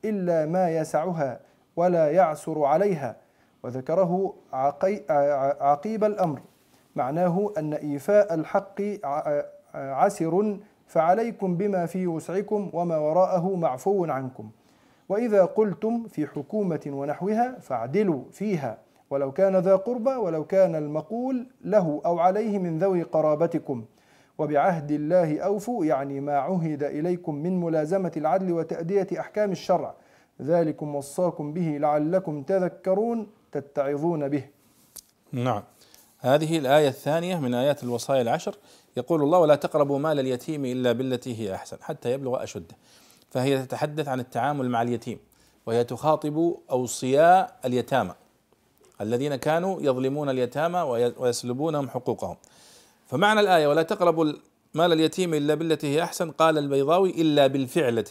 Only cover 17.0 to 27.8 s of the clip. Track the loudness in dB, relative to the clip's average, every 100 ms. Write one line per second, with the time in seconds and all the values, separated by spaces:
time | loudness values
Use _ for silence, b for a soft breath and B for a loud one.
17 | -6 -4 -2 0 0 -4 -8 -6 -2 0
18 | 2 0 -4 -8 -4 -2 -4 -8 _ b
19 | b -4 -2 2 2 4 4 4 2 -2
20 | -2 -2 -2 -2 0 4 4 2 -4 -6
21 | -6 -6 -2 -4 -6 _ 2 2 2 0
22 | -2 2 2 2 -2 -2 -2 0 0 0
23 | 0 0 2 2 0 -2 -4 -8 -8 b
24 | b b b b 0 2 2 0 -2 -4
25 | 2 2 2 0 -2 -2 -4 -2 0 0
26 | -2 -6 -2 -2 0 -2 -2 -2 -4 -4
27 | -4 -4 -4 -6 -2 -2 0 -2